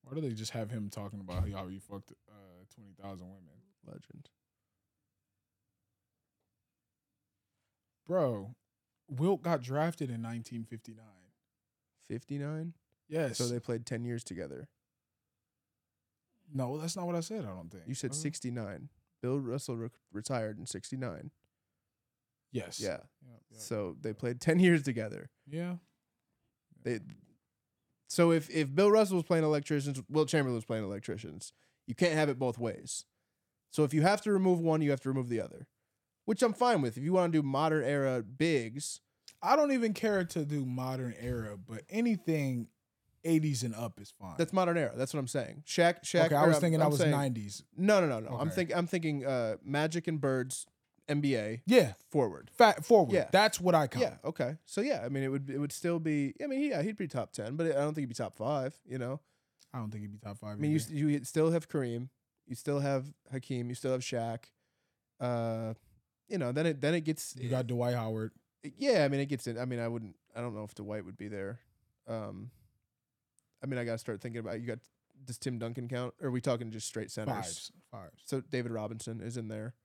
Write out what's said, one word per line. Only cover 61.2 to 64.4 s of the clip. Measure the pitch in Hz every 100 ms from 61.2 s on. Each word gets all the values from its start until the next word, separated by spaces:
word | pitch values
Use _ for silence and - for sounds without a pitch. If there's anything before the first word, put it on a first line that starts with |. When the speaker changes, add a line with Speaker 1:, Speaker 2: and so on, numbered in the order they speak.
Speaker 2:
still | 127 160 160
have | 165 -
Kareem, | 151 123 117 127 _ _ _ _
you | 123
still | - 143
have | 139 135 139 - -
Hakeem, | 135 123 127 120
you | 123
still | 131
have | 127
Shaq. | 123 120 117 117